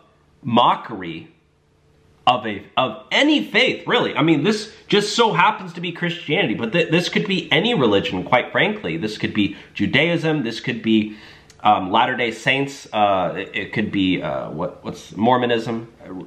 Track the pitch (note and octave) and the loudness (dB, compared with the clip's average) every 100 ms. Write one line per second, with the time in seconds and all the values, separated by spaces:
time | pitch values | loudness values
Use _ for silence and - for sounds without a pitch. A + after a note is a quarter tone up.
0 | _ _ _ _ - A#2 C#3+ G3 - G2+ | _ _ _ _ 0 4 4 2 -4 -10
1 | F2 E2 E2 _ _ _ _ _ _ _ | -10 -12 -16 _ _ _ _ _ _ _
2 | _ _ - - A#2 G2 - - B2+ - | _ _ 0 0 -2 -8 -4 -2 -2 -4
3 | - G#3 D4 C#4+ - G#3 B3+ G#2+ C#3+ A#3 | -4 2 2 2 0 2 2 0 -2 0
4 | G#2 B2 D#3 D3+ F3 G#3+ - - - G3+ | 0 0 2 4 2 0 -4 -16 0 2
5 | G3+ - A#3 E3+ F3+ A3 F#3 F3 F3 E3+ | 2 2 2 4 2 0 -6 -8 -8 -6
6 | F3 E3 - F3 E3 - A2+ E3+ - E3 | -6 -6 -2 0 0 -2 -2 0 2 0
7 | E3+ F#3+ F#3+ F#3 - C#3 A3+ A#3 A#2 G2+ | 2 -2 0 -2 0 0 2 2 4 4
8 | - F#2+ - B2 - - F#3 G#3+ F2+ D#2+ | 2 -4 0 0 2 0 0 -2 -6 -4
9 | G#2+ - G#2 G#2+ G2 - - - G2 C3 | -6 -4 -4 0 -2 -4 -14 -4 0 2
10 | E3 E3 D#3 D#3 A#2 A2+ - A2+ A2 A2 | 2 0 0 -2 -2 -6 -6 -4 2 2
11 | G#2 - - - - - G#2+ G2 F#2+ A2 | 2 -6 -20 -20 -20 -2 2 2 2 2
12 | B2+ B2 A#2 A2+ C3+ C3+ C#3 - - A2 | 2 0 -2 -2 0 0 -2 -6 -6 0
13 | G#2 F#2+ F2+ F2+ G2 G#2+ G2 A#2+ G2+ G2 | 2 2 0 -4 -8 -8 -6 -4 -2 2
14 | F#2 F2 D#2+ C2+ A1 D2+ F2 - - D#3+ | 2 2 -2 -6 -6 -6 -8 -8 -12 -14
15 | - - A#2 B2+ A#2+ A2+ A2+ A2+ A#2 - | -12 0 2 2 2 -2 -2 -8 -10 -18
16 | E2+ F#2 | -16 -16